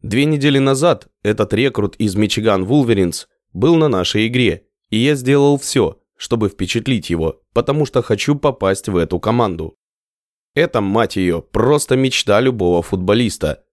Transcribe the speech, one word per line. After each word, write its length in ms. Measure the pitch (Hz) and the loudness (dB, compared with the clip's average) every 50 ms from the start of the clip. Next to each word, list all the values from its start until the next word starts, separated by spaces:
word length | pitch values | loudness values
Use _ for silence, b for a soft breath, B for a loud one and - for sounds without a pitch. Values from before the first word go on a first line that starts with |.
| - | -6
Две 220 | - 110 120 143 | -2 0 0 2
недели 340 | 151 156 147 135 151 139 135 | 2 0 0 2 2 2 4
назад 500 | 135 139 135 131 147 175 143 - - _ _ _ _ | 2 2 2 2 2 2 0 0 -4 _ _ _ _
этот 300 | 104 107 110 107 95 - | -2 0 0 0 -2 0
рекрут 420 | 104 127 139 - - 101 98 - | 0 0 0 0 -2 -4 -4 -4
из 180 | _ 110 104 92 | _ -4 -2 0
Мичиган 500 | 101 107 104 - - 107 110 101 95 92 | 0 -2 0 0 0 0 0 0 0 0
Вулверинс 640 | 95 127 147 135 117 113 98 92 87 82 - - _ _ _ _ _ _ | 0 2 2 2 2 2 2 2 0 -2 -6 -12 _ _ _ _ _ _
был 240 | 87 107 151 170 | -2 2 2 4
на 120 | 165 156 151 | 4 4 2
нашей 380 | 117 95 90 - - 104 110 | 2 0 -2 0 0 0 0
игре, 400 | 113 123 127 127 104 80 85 _ _ _ _ _ _ | 0 0 0 0 0 0 -2 _ _ _ _ _ _
и 80 | - 107 | -2 0
я 160 | 120 139 151 | 2 2 0
сделал 440 | 139 127 127 139 143 143 143 143 139 | 0 0 2 2 4 4 4 2 0
всё, 440 | - - - 135 107 80 - _ _ _ _ | -2 -2 0 0 0 0 -2 _ _ _ _
чтобы 320 | _ - - - 117 107 98 | _ -6 -4 -2 0 0 -2
впечатлить 640 | - _ 95 90 - 117 - 135 131 107 80 - | -2 _ -8 -4 -4 -4 -2 -2 -2 -2 -2 -4
его, 320 | 85 82 80 82 - _ _ _ _ | -4 -2 -2 -4 -4 _ _ _ _
потому 340 | 117 120 - 139 151 147 | -4 -2 0 0 -2 -2
что 160 | 131 - 127 117 | 0 -2 -4 0
хочу 340 | - 110 101 - - 147 | 0 -2 -2 0 -2 -2
попасть 520 | 143 - 151 131 - 98 95 98 95 - - | 0 0 -2 -2 0 -2 -2 -2 -2 -4 -2
в 80 | 98 | -2
эту 220 | 87 85 80 - - | -2 0 0 -4 -4
команду. 580 | - 107 113 120 117 104 87 80 80 80 _ _ _ _ _ _ _ _ _ _ _ _ _ _ _ _ _ | -2 -2 0 0 0 -2 -4 -6 -10 -12 _ _ _ _ _ _ _ _ _ _ _ _ _ _ _ _ _
Это, 260 | 143 160 175 - 123 | -2 -2 0 0 -2
мать 360 | 101 98 98 113 117 101 - | -2 0 0 0 0 0 -2
её, 260 | 98 92 90 82 82 - | -2 0 0 0 -2 -6
просто 540 | _ _ 107 110 127 151 147 - - 127 | _ _ 0 2 2 2 0 0 0 0
мечта 440 | 127 135 135 123 - - - 101 104 | 0 0 0 0 -2 0 2 2 2
любого 420 | 123 131 123 107 95 87 87 85 82 | 2 0 0 0 0 2 2 2 0
футболиста. 840 | - - 95 90 92 104 117 123 110 - - - 76 71 - _ _ | -2 -4 -4 0 0 0 2 0 -2 -4 -4 -4 -4 -6 -6 _ _